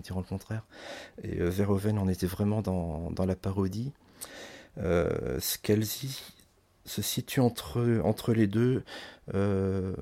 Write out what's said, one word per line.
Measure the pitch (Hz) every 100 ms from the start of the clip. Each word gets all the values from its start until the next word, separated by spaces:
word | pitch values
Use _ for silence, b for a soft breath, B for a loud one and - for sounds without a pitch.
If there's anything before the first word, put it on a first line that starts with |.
diront | - 92
le | 90
contraire, | 98 - 110 - B B B B -
et, | - 90
euh, | 87
Verhoeven | 90 101 101 104 107
en | 95
était | 92 90
vraiment | 92 104 107
dans, | 95 92 85 80 85
dans | 82 95
la | 92
parodie. | 98 98 95 101 127 - B B B B B B B -
Euh, | - 87 82 78 64 64
Scalzi | - - - 104 107 - 135 135 - - _ _ _ _
se | - -
situe | 101 - - -
entre, | 123 117 - 120 120 113
entre | 82 110 -
les | 113 104
deux. | 110 123 127 - B B B -
Euh, | 98 101 98 95 95 92 90